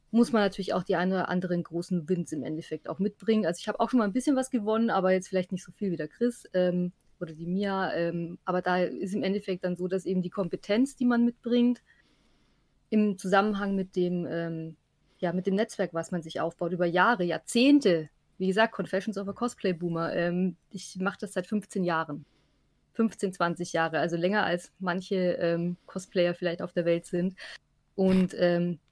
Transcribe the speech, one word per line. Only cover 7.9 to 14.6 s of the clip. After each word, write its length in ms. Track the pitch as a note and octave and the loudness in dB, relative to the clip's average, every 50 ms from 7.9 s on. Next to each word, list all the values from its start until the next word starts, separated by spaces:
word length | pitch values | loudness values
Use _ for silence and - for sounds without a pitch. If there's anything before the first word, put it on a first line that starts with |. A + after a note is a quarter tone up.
| - | -2
Ähm, 420 | E3 E3+ E3+ E3 E3+ E3+ E3 F3 - _ | -2 -2 -2 -2 -2 -4 -6 -8 -8 _
aber 180 | - F3+ F3+ | -2 -2 0
da 160 | F3+ F3+ F3+ F#3 | 0 2 2 2
ist 380 | F3+ - - - F#3+ F#3 F#3+ | 2 0 -2 -4 -6 -4 -2
im 80 | G3+ - | -2 0
Endeffekt 400 | F#3+ G3 G3+ - - F#3 F3+ - | 0 -2 -2 -2 -4 -4 -4 -4
dann 140 | F3+ F3+ - | -4 -4 -2
so, 100 | F3+ F3+ | -2 -2
dass 180 | F#3 F#3+ - | -2 -2 -2
eben 160 | - F#3+ F#3 | -2 -2 -2
die 80 | E3+ F3 | -2 -2
Kompetenz, 640 | - G#3 F#3+ E3+ - - - - G3+ A3+ C4 C#4 - | -4 -4 -4 -4 -6 -6 -4 0 2 2 2 0 0
die 100 | - B3 | 0 0
man 200 | B3 A#3+ A#3 A#3+ | 2 4 4 2
mitbringt, 560 | A#3+ A#3+ _ - A#3+ A#3+ A#3+ A#3+ B3 A#3+ - _ _ _ _ _ _ _ _ _ _ _ _ _ _ _ _ _ _ _ _ _ _ | 2 0 _ -2 0 2 4 4 4 2 0 _ _ _ _ _ _ _ _ _ _ _ _ _ _ _ _ _ _ _ _ _ _
im 280 | - G#3+ G#3+ G#3 G3 F#3+ | 2 2 2 2 0 -2
Zusammenhang 580 | - F#3 F#3+ G3 G3+ G#3+ G#3 G3 G3+ G3 G3 | -2 2 4 4 4 4 0 -2 -2 -2 -2
mit 200 | G3 F#3+ F#3 - | -2 -2 -2 -2
dem, 320 | F#3 F3+ F3+ F3+ F3 F3 B2+ | -2 0 0 0 -2 -4 -4
ähm, 460 | D#3+ E3+ E3+ E3 E3 D#3+ | -4 -4 -4 -4 -6 -8